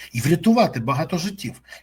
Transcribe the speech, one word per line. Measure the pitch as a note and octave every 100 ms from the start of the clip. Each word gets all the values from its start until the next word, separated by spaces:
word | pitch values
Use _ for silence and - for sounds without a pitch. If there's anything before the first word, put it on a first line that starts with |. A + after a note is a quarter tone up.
| -
і | A#2+
врятувати | C3+ F3 A3 A#3 E3+ A#2+
багато | A2+ C3 E3 F3
життів. | G3 - A#2+ - _ -